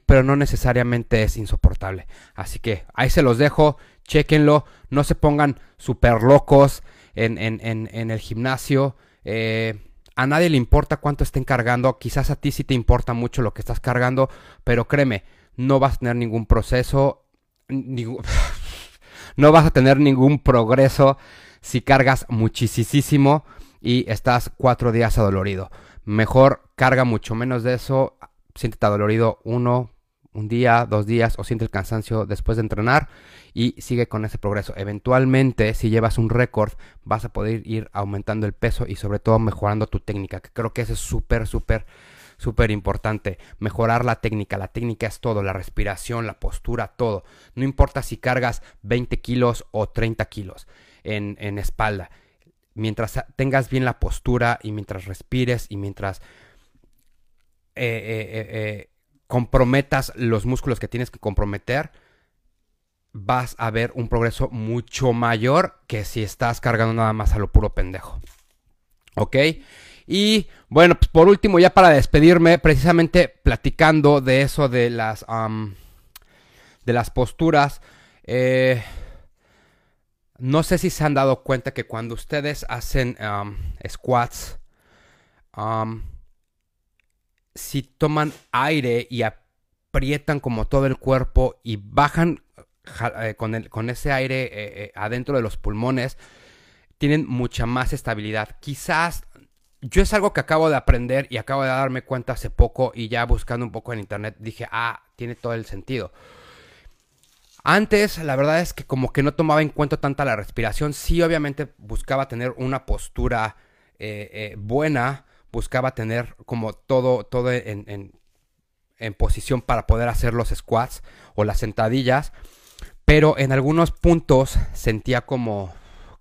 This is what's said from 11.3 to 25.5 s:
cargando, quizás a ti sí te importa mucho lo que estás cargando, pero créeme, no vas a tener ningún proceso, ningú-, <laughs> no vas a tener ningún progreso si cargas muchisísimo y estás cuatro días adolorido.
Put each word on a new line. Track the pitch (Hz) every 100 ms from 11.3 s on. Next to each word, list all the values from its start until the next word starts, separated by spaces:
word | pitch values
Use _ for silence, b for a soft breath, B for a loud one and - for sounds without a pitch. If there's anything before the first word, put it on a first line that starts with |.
| 135
cargando, | 131 127 117 123 127 -
quizás | 120 - 131
a | 143
ti | 143
sí | 131
te | 139
importa | 127 113 123 -
mucho | 117 120 -
lo | 110
que | -
estás | - 117
cargando, | - 120 123 131 135 B B B
pero | - 117 113
créeme, | 143 135 101 b b b -
no | 131 139
vas | 135 -
a |
tener | 123 120
ningún | 117 113 107
proceso, | 113 - 127 127 139 139 - _ _ _ _ -
ningú-, | 135 127 127 117 127
<laughs> | - - - - - - - _ _ - - -
no | 147
vas | 160 156
a |
tener | 139 131 139
ningún | 147 131 135 147
progreso | - 127 110 127 135 - 139 135 B B B B
si | - 123
cargas | - 135 131 131 -
muchisísimo | 117 110 - 113 - 113 139 - 147 139 151 B B B B
y | - 123 -
estás | 107 - 123 - -
cuatro | 127 120 120
días | 113 113 -
adolorido. | 104 95 98